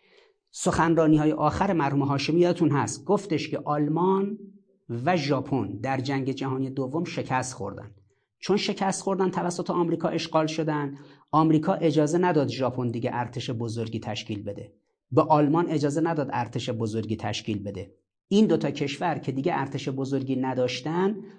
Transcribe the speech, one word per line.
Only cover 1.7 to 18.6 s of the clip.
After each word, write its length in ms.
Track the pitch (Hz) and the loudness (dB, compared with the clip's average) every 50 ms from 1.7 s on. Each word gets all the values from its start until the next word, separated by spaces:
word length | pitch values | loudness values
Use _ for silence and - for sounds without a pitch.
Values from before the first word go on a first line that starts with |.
مرحوم 300 | 185 160 143 139 139 139 | 2 2 0 2 2 0
هاشمی 380 | 139 135 139 135 - - 156 175 | 2 2 0 0 0 0 4 4
یادتون 300 | 175 175 170 175 170 143 | 4 4 4 2 2 2
هست، 340 | 139 139 113 - - - - | 2 2 0 -2 -4 -8 -2
گفتش 440 | - 202 202 196 - 160 143 151 160 | 0 0 0 0 -2 -4 -4 -2 -4
که 100 | - - - | -6 -6 -4
آلمان 720 | 147 147 151 151 147 156 165 180 190 190 196 196 202 214 - - - - - _ _ _ _ _ - 117 117 127 | -2 0 0 0 0 2 2 2 2 2 2 0 -2 -6 -10 -12 -20 -20 -20 _ _ _ _ _ -8 -8 -2 0
و 120 | 170 185 | 0 0
ژاپن 500 | 170 135 139 143 127 127 - 139 127 107 98 104 104 | 2 2 0 0 0 0 -2 -2 -2 -2 -2 -6 -6
در 180 | 113 131 135 131 | -4 -4 -4 -2
جنگ 300 | 123 135 139 135 131 135 | -2 -2 -2 -2 -2 -4
جهانی 400 | 123 - 135 135 131 131 135 131 | -4 -4 -4 -4 -4 -4 -4 -4
دوم 340 | 135 139 131 127 139 165 180 | -4 -6 -6 -4 -4 -4 -4
شکست 500 | - - 139 120 - 131 127 120 - - | -4 -6 -8 -4 -2 -2 -2 -2 -4 -8
خوردن. 360 | - 98 98 98 - 107 - - _ _ _ _ _ _ _ _ _ | -8 -10 -10 -10 -12 -16 -18 -20 _ _ _ _ _ _ _ _ _
چون 180 | - - 190 | 0 0 2
شکست 460 | 208 202 - 196 - 196 190 185 - | 2 2 -2 -2 0 -2 -2 -2 -2
خوردن 280 | - 196 196 185 190 185 | -2 -2 0 0 0 0
توسط 400 | 180 180 170 175 175 - 170 - | 0 -2 -2 -2 -4 -4 -4 -2
آمریکا 380 | 165 170 175 170 170 170 170 160 | 0 0 2 0 0 0 0 -2
اشغال 380 | 156 160 - - - 160 156 | -2 -2 -4 0 2 2 2
شدن، 480 | 156 156 165 156 151 151 147 143 139 139 - - - - _ _ _ | 2 0 -2 -2 -2 -2 -2 -2 -4 -8 -12 -16 -20 -20 _ _ _
آمریکا 440 | - 156 160 160 160 156 156 190 190 | 4 4 6 6 6 4 4 2 0
اجازه 440 | - 170 160 139 151 151 143 165 175 | 2 2 4 4 4 4 4 4 2
نداد 300 | 180 180 170 156 135 117 | 4 4 4 4 2 2
ژاپن 420 | 113 127 131 120 123 127 123 120 | 0 -2 -2 -2 0 -2 -2 -2
دیگه 200 | 113 120 117 120 | -2 -2 -4 -2
ارتش 380 | - 120 120 117 - 127 - - | -2 -2 -4 -4 -6 -8 -6 -6
بزرگی 500 | 127 110 117 117 110 117 113 113 113 110 | -4 -4 -4 -4 -4 -6 -6 -4 -6 -6
تشکیل 420 | - 117 104 - - - 110 101 | -6 -6 -8 -8 -6 -8 -8 -8
بده. 300 | - 101 95 - - - _ _ _ _ _ _ _ _ 120 | -6 -8 -10 -10 -12 -16 _ _ _ _ _ _ _ _ 4
به 80 | 151 | 4
آلمان 480 | 151 - 156 151 147 139 151 170 170 160 | 6 6 6 6 6 4 4 2 2 2
اجازه 300 | 156 147 143 143 143 165 | 0 0 0 2 2 2
نداد 300 | 160 165 170 151 139 - | 0 0 0 0 -2 -2
ارتش 380 | - 117 120 113 - 127 - 131 | -2 -4 -4 -2 -4 -6 -4 -4
بزرگی 460 | 117 110 113 107 107 110 110 110 110 | -4 -2 -2 -2 -2 -4 -2 -4 -4
تشکیل 460 | - - 113 107 - - 117 107 98 | -4 -4 -6 -6 -6 -4 -4 -4 -4
بده. 280 | 98 101 95 92 - - - _ _ _ _ _ _ _ | -4 -8 -8 -10 -12 -12 -16 _ _ _ _ _ _ _
این 180 | 190 208 220 | 4 6 6
دوتا 240 | 170 165 156 | 6 4 2